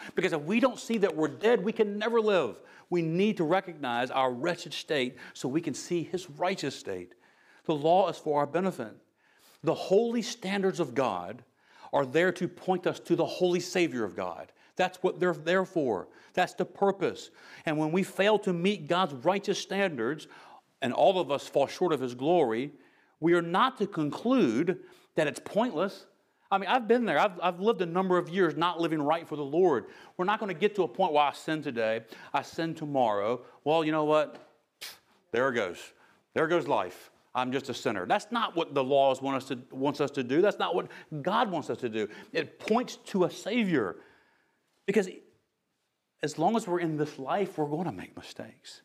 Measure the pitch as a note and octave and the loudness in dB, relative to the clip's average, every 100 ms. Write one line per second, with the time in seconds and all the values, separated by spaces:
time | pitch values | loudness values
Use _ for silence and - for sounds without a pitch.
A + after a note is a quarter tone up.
0 | - - F3 D#3 D3 A3+ B3+ G3+ - A3+ | -10 -2 0 0 0 2 2 0 -4 0
1 | F#3 D#3 D3+ B2+ G#3+ A3+ G3+ - G#3 G#3 | 2 2 -2 2 2 4 2 0 0 0
2 | A3 A#3 G#3+ F#3 A#2 F2 - - - F3 | 0 2 4 4 2 -4 -18 -18 -4 0
3 | D#3+ F3 G#3+ F#3+ D#3 F#3+ F3+ D#3 C3 A#2 | 0 2 2 2 2 2 0 -6 -2 -2
4 | B2+ C3+ C3 B2 E3+ E3+ D#3+ - - D3 | 0 2 2 0 -2 -4 -6 -8 -2 0
5 | B2+ - - - C3 D#3 D3+ A#2+ - F3 | -2 -6 -18 -8 -2 -2 -2 -6 -4 -4
6 | D3+ F3+ - D3 F3+ F#3+ C#3 - G2+ F#2 | -2 -6 -8 -4 -2 -2 -4 -6 -8 -10
7 | F2+ _ _ _ _ _ - D3+ D#3 F#3 | -10 _ _ _ _ _ -4 0 4 4
8 | F3 - D#3 D3 C#3 D#3+ F#3+ - A2 F#2+ | 4 0 -2 0 0 0 -2 -4 -10 -14
9 | _ _ _ _ _ _ D3+ C#3+ - G3 | _ _ _ _ _ _ -2 -2 2 2
10 | A#3 A#3 - - F#3 G3+ F#3+ D#3+ C#3+ B2 | 4 -2 -4 -6 -4 0 0 0 -2 0
11 | B2 F#2 F2 B2 - _ _ - - C#3 | 0 -2 -6 -12 -18 _ _ -20 -2 0
12 | C3 D#3 F#3 F3 F3 - - F#3 E3 - | 2 2 2 0 -4 -4 -2 0 -2 -2
13 | - E3 C#3+ - F3+ F3 - F#3 D#3+ B2+ | 0 2 0 0 2 2 0 0 0 0
14 | G2+ G2 F2+ E2+ - _ _ - F3+ - | -4 -4 -6 -8 -16 _ _ -2 -2 0
15 | F#3 D#3 F3+ D3+ D#3+ F#3+ F#3 E3+ C3 F#2 | -2 0 0 0 2 2 2 0 0 0
16 | - - - - F3 - F3 - G3 F#3+ | -4 -16 -6 -2 -2 -2 -6 0 0 2
17 | C#3+ F#2+ - - - - E3 D3+ D#3 F#3 | -2 -2 -12 -20 -20 -8 -2 0 2 0
18 | F3+ - G3+ G#3 G3 E3+ F#3+ G3 D3 F3 | 0 2 2 2 2 0 0 0 0 0
19 | F#3 C3 D#3+ G3 G#3 F#3+ - F#3+ F#3+ C3 | 0 0 0 0 0 -4 -4 0 0 0
20 | A2+ D#3 - - - - _ - B2+ A#2+ | -2 -4 -10 -20 -20 -20 _ -6 -2 4
21 | E3 F#3 C#3 C#3 - D3 C3 - F3 C#3 | 4 4 0 -2 0 0 0 0 0 0
22 | B2+ B2 D3 F3 B2 A2 C#3+ - _ _ | -2 -2 2 4 4 0 -4 -10 _ _
23 | _ - E3 F3 E3+ F#3 A#3 A#3+ G3 E3 | _ -2 2 2 2 2 2 0 -4 -2
24 | D3 - A#3 C4 C#3 A2+ F3 F3 - - | -4 -2 0 4 4 2 0 -2 -8 -20
25 | _ - D3 C3 - G3 B3 D#3 G3 - | _ -2 0 -2 -4 -2 0 0 -4 -6
26 | - _ _ _ - G3 F#3 B3+ G#3+ B3 | -20 _ _ _ -4 -2 0 0 4 2
27 | G#3+ D3 G3+ F3 E3 F3 G#3 F#3 E3+ F3+ | 4 4 2 2 -2 0 0 0 0 0
28 | F#3+ F3+ D3+ F#3+ E3+ D3 F3 E3 E3 D#3 | 2 2 2 2 2 2 0 0 0 0
29 | C#3+ E3+ D#3+ D3 C#3 D#3+ F3+ A#2+ - - | 0 0 -2 -8 -2 4 4 4 -2 -14
30 | - - F#3 G#3+ G#3 D#3 G3+ G3+ E3 - | -12 -4 -2 0 -2 0 0 2 -2 0
31 | F3+ D3 C#3+ - - D#3 C#3+ A#2 A2 A#2 | 2 4 2 0 -4 -4 -4 -2 0 -2
32 | - - - C#3 - - E3 D#3+ D3 C#3 | -6 -18 -6 -4 -4 -6 -6 -6 -4 0
33 | A2+ G2+ G#2 B2 - - C#3+ E3 D#3 D#3 | 2 2 0 -2 -8 -6 0 2 2 2
34 | D3+ D3+ C#3 - - _ _ - - - | 4 2 2 -6 -20 _ _ -18 -18 -18
35 | _ _ _ A2+ C3+ A#2 F#2 E2 - _ | _ _ _ 0 0 0 -2 -6 -16 _
36 | _ _ _ C3+ D#3+ E3+ C#3+ A2+ F2+ - | _ _ _ 0 2 2 2 0 -2 -6
37 | - _ _ B2 B2+ C3 B2+ A#2 B2+ G2+ | -20 _ _ -4 -2 -2 -4 -4 -2 -2
38 | F2 G3+ - A#3 G#3+ E3+ D#3 C#3 C3 C#3 | 0 -2 -2 -4 -2 -2 -2 0 2 4
39 | C3+ C3 C3+ C3 C3 B2 - C3 C#3+ C3+ | 4 2 -2 -4 -4 -10 -10 -4 -2 0
40 | C#3+ C#3 A#2+ D3+ G3+ - F#3 F3+ - - | -2 -2 0 2 2 2 -2 -2 -4 -10
41 | - D3+ D#3 A3 A#3 D#3+ B2 A2+ B2 A2 | -12 -6 0 0 0 -2 -4 -4 -4 -2
42 | G2+ - - E3 C3+ - - A#3 - - | -4 -6 -8 -6 -6 -6 0 0 0 -8
43 | - F#3+ E3+ - F#3+ A#3+ G3 C#3+ F#2 - | -4 0 0 -2 -4 0 2 2 0 -4
44 | - _ _ _ _ _ _ _ - G#3 | -16 _ _ _ _ _ _ _ 0 0
45 | F#3 - - _ _ _ _ _ _ _ | 0 -4 -20 _ _ _ _ _ _ _
46 | _ _ D3 D3+ F3+ A3+ F3+ F3 E3 D3+ | _ _ -6 0 0 0 0 -2 0 -2
47 | D3 - C3+ F#3+ F#3+ - D3 D#3+ E3+ F2+ | -4 -6 -4 -2 -2 -4 -4 -2 -4 -8
48 | - F2+ - - A2+ - - - | -12 -16 -16 -14 -16 -18 -20 -20